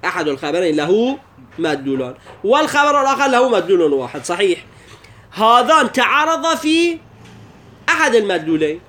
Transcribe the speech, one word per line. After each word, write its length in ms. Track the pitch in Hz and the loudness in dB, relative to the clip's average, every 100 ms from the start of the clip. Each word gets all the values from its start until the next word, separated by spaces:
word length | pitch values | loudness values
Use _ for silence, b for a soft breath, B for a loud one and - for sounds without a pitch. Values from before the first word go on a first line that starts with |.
| 180 | -6
أحد 220 | 175 151 | -4 -4
الخبرين 480 | 139 156 160 180 151 | -4 -4 -2 0 0
له 420 | 147 202 240 269 - - - - | 0 0 0 -4 -10 -20 -20 -8
مدلولان، 560 | 165 143 135 135 127 131 B B | -4 -4 -4 -4 -6 -10 B B
والخبر 580 | 196 269 311 285 294 285 | 0 2 2 0 2 2
الآخر 260 | 269 262 277 | 0 0 2
له 220 | 247 254 | 2 2
مدلول 440 | 214 170 190 160 | 0 2 2 2
واحد، 320 | 139 123 147 131 | 0 -4 -10 -8
صحيح؟ 400 | 175 196 175 - B B B B B B | -2 0 -2 -6 B B B B B B
هذان 580 | - 226 240 233 311 285 | 0 4 4 4 2 2
تعارض 640 | - 226 262 311 330 330 320 | 0 0 0 0 0 -2 -2
في 440 | 302 320 339 330 - - - - - - - - - | 0 0 0 -4 -12 -20 -20 -20 -20 -20 -20 -10 -2
أحد 260 | 320 302 226 | 0 2 2
المدلولين 640 | 208 180 156 156 151 165 | 2 -4 -2 -2 -2 -4